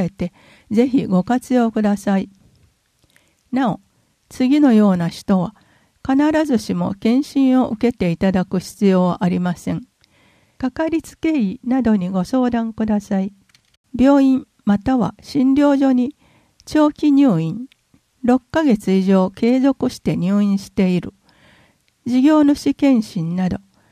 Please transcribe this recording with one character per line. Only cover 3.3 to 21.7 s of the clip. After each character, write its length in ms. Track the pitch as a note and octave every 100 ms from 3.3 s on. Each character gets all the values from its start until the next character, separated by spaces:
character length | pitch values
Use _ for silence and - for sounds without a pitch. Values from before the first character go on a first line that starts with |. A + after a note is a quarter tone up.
| _ _
な 200 | B3 B3
お、 100 | - _ _ _ _ _
次 320 | - B3+ D4
の 100 | C#4+
よ 200 | G#3+ G#3
う 60 | F3+
な 120 | E3+
人 320 | - - F#3+
は、 120 | E3+ - _ _ _ _ -
必 380 | C4+ D4+ D#4 D4+
ず 140 | A3+
し 140 | G#3+
も 200 | F3+ F3+
検 340 | G3 A3 B3+ D4+
診 340 | C#4 C4 B3+
を 60 | B3
受 240 | A3 A#3+
け 60 | -
て 140 | F3+
い 60 | E3
た 140 | F#3+
だ 140 | F#3 F3+
く 160 | F#3
必 240 | - - G3
要 200 | F#3 F3+
は 200 | E3+ F3
あ 20 |
り 140 | F3+
ま 160 | F3+ E3
せ 160 | -
ん。 120 | E3 B3 _ _ _ _ _ _ -
か 140 | B3+
か 160 | - D#4+
り 140 | E4
つ 160 | - -
け 200 | D#4+ D#4
医 220 | G3 - A#3+
な 160 | C4
ど 160 | A#3 G#3
に 120 | F3+
ご 140 | F#3
相 260 | F3 C4 B3
談 220 | A#3 A3+
く 140 | A3 A3
だ 160 | G#3
さ 180 | G3+ G3
い。 140 | G3 - _ _ _ _ _ A#3
病 260 | C4 C#4+
院 240 | C4+ C4 - _ -
ま 140 | G3+
た 180 | A3+ C4
は 160 | F#3+ -
診 320 | - - C4
療 240 | C4+ C#4+ C#4
所 140 | C4+
に 240 | B3+ B3 - _ _ _ _ -
長 260 | D4+ D4+
期 200 | - D4
入 300 | C#4 C#4 E3
院、 260 | D#3+ G#3+ C4 _ _ _ _ _
六 180 | A#3+ B3+ -
ヶ 140 | D#4
月 280 | D#4 G#3 -
以 120 | F#3+
上 260 | F#3+ F#3+ F#3
継 300 | - A#3 C4
続 300 | C4+ C4+ -
し 100 | -
て 160 | - D3+
入 260 | F3 G3+
院 160 | G3+ G3
し 140 | -
て 180 | - F#3
い 120 | F3+
る、 120 | - - _ _ _ _ _